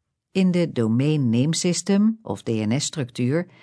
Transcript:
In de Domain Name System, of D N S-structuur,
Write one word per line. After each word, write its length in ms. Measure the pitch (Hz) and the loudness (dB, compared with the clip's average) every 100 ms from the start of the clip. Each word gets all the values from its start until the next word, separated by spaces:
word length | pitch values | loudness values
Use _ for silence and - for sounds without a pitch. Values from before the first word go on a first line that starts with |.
| _ _ _ | _ _ _
In 200 | 190 185 | 0 2
de 220 | 175 160 | 2 0
Domain 580 | 123 110 117 143 156 123 | 0 0 2 2 2 2
Name 240 | 117 143 | 2 0
System, 640 | 160 180 170 - 196 214 220 | 0 -2 -2 0 2 2 0
of 200 | - 101 | -8 -8
D 60 | - | -4
N 320 | 110 107 131 | -2 0 -2
S-structuur, 720 | - - 120 - 123 160 175 - | -2 -6 -6 -2 -2 -2 -4 -14